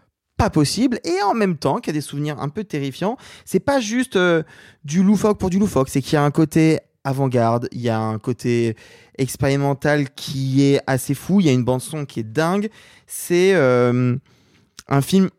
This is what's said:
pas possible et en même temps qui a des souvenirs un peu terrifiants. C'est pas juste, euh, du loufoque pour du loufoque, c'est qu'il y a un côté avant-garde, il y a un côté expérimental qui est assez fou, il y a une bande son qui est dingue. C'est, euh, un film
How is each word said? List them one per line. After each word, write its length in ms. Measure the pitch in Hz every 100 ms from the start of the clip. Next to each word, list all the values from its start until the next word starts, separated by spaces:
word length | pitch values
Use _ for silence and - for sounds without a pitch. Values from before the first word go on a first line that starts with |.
| _ _ _ -
pas 140 | 214
possible 500 | 156 147 - 262 240
et 180 | 320 359
en 120 | 403
même 220 | 254 196 160
temps 220 | 139 185
qui 120 | -
a 20 |
des 80 | 151
souvenirs 400 | 139 143 147 139
un 80 | 143
peu 160 | 208
terrifiants. 520 | 208 151 139 131 185 240 - -
C'est 160 | - 190
pas 200 | - 277
juste, 360 | 208 240 247 190
euh, 260 | 180 165 156 - - _
du 180 | 143 165
loufoque 360 | 190 208 214 208
pour 120 | 185
du 80 | 185
loufoque, 300 | 143 - 135
c'est 140 | 143
qu'il 120 | -
y 20 | 151
a 80 |
un 60 | 147
côté 480 | 143 160 165 160 156 - _
avant-garde, 640 | 139 135 135 120 113 120 127
il 80 | 127
y 80 | 117
a 100 | 110
un 200 | 110 107
côté 580 | 131 120 123 120 117 110 - - _ -
expérimental 960 | 127 - 139 139 139 139 151 147 135
qui 480 | - - 139 135 135
est 180 | 139 139 -
assez 280 | 131 -
fou, 260 | 139 - 196
il 60 | 165
y 20 |
a 40 |
une 120 | 127
bande 160 | 120 127
son 240 | - 156
qui 160 | 139 -
est 40 |
dingue. 440 | 110 113 165 196 151 - - - _
C'est, 480 | - - 175 190
euh, 640 | 185 131 123 123 123 123 123 - _ _ _ _ - -
un 120 | 139
film 300 | 135 190 190